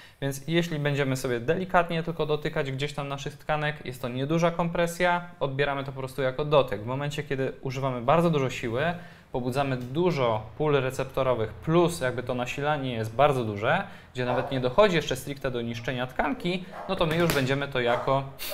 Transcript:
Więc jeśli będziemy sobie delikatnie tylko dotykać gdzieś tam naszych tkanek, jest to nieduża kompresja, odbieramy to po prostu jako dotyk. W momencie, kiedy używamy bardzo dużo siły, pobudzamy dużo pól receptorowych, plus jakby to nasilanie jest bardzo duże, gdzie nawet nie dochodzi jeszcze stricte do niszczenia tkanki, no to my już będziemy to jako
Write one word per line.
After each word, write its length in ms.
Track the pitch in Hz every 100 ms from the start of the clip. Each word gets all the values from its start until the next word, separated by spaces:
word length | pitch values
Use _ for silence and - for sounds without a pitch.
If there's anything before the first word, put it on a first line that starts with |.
| - -
Więc 280 | 139 139 -
jeśli 300 | 165 170 151
będziemy 380 | 147 139 139 131
sobie 240 | 135 120
delikatnie 600 | 120 170 185 185 170 165
tylko 240 | 165 165 151
dotykać 460 | 151 156 160 135
gdzieś 200 | 131 143
tam 160 | 143 143
naszych 280 | 139 143 -
tkanek, 500 | - 151 151 151 -
jest 160 | 131
to 60 | 123
nieduża 420 | 123 139 165 170
kompresja, 800 | 170 170 170 170 170 180 175 175 -
odbieramy 440 | 143 135 143 139
to 80 | 135
po 60 | 135
prostu 240 | 131 -
jako 220 | 131 127
dotyk. 380 | 151 147 131 101
W 40 | 107
momencie, 360 | 131 147 147
kiedy 300 | 139 135 131 -
używamy 400 | 135 127 135 123
bardzo 300 | 120 160 170
dużo 200 | 151 131
siły, 320 | - 120 117 160 170 - - -
pobudzamy 440 | 135 123 127 139 131
dużo 640 | 123 135 180 143 123 110 113 -
pól 140 | 151
receptorowych, 800 | 143 131 131 131 - 131 120 110
plus 480 | - - 165 165 170
jakby 220 | 127 120
to 120 | 120
nasilanie 580 | 123 127 - 143 151 131
jest 220 | 113 110
bardzo 300 | 113 147 131
duże, 400 | 110 101 113 170 196 - -
gdzie 100 | 123
nawet 260 | 123 123 131
nie 100 | 131
dochodzi 360 | 127 131 214 170
jeszcze 200 | - 131
stricte 340 | - 139 135
do 120 | 127
niszczenia 440 | 117 117 117 127 131
tkanki, 580 | - - 135 175 180 - - -
no 80 | 190
to 100 | 165
my 100 | 160
już 180 | 170
będziemy 340 | 143 127 139 139
to 120 | 135
jako 440 | 117 120 - 135 135 - -